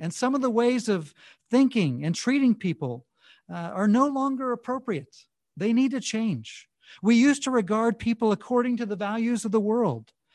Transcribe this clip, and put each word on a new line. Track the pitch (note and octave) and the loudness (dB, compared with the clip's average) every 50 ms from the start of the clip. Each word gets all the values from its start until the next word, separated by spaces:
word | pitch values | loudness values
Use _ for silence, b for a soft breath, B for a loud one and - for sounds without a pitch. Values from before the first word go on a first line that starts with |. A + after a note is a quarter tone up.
and | D#3+ E3+ - | -8 -8 -4
some | - B3 C4 C#4 | -2 -2 0 0
of | C#4 | 0
the | C4 B3 | 0 0
ways | G#3+ A#3 A#3+ A#3+ B3+ A#3+ G3+ G#3+ | 0 2 2 2 0 0 0 0
of | G3+ F3 D3+ C#3+ _ B B B B B _ _ | -2 -2 -2 -8 _ B B B B B _ _
thinking | A3+ B3+ C4+ B3+ - A3+ F3 C#3 B2 B2+ D3 | 2 4 4 4 4 2 0 0 0 -2 -2
and | E3 E3+ | -4 -4
treating | - - A#3+ C4+ C#4+ C4+ B3 G#3+ | -2 0 0 0 2 4 2 2
people, | - - F3+ - - D3 B2 A#2+ B2+ - _ b b b b b b b b | 2 0 -4 -4 -4 -6 -8 -8 -8 -14 _ b b b b b b b b
uh, | F3 | -12
are | F3 E3+ E3+ - F#3 G#3 G#3 | -10 -10 -8 -4 0 2 2
no | G#3 B3 C#4 D4 | 4 4 4 2
longer | C#4 C4+ C4+ C#4 C4+ B3+ C4 B3+ | 2 -2 -2 -2 -2 -4 -4 -4
appropriate. | A#3+ A#3+ - B3 B3+ C4 C4 B3 F#3 C3+ B2+ _ _ - _ _ _ _ _ _ _ | -6 -6 -6 -6 -6 -6 -4 -4 -4 -4 -6 _ _ -20 _ _ _ _ _ _ _
They | C#3 G3 A3+ | -4 -2 0
need | A#3 B3 C4 B3+ | 2 2 2 0
to | C4+ B3 | 0 -4
change. | - - - A3 A3+ A3 D#3+ A2+ A2 - - - - _ _ _ B B B B | -6 -6 -4 -4 -2 -2 -4 -4 -6 -12 -18 -20 -20 _ _ _ B B B B
We | F#3 G#3+ A#3+ | 2 4 6
used | A#3 B3+ C#4+ C#4 C#4 - | 6 6 6 4 2 0
to | C4+ | -2
regard | B3+ A#3+ F#3+ E3+ G#3+ A3 A3+ A#3 A3+ A#3 | 0 0 0 0 0 2 2 0 0 0
people | - A#3 A3+ - A#3 G#3+ G3+ | -2 -2 -2 0 2 0 0
according | - - - B3 A#3+ A#3+ B3+ B3 A3 | 0 -2 -2 0 0 0 0 -2 -4
to | A#3+ | -4
the | G3+ G#3 F3+ | -6 -6 -6
values | G#3 G3+ G#3+ A#3 A3+ A#3+ A#3+ G#3+ - | -4 -4 -4 -2 -2 -2 -2 -2 -4
of | A3 G3 | 0 0
the | A3 | 0
world, | G3+ G#3 A3 B3 A#3 E3+ A#2+ A2+ A2+ _ _ _ _ b b | 0 2 0 2 2 0 -2 -4 -8 _ _ _ _ b b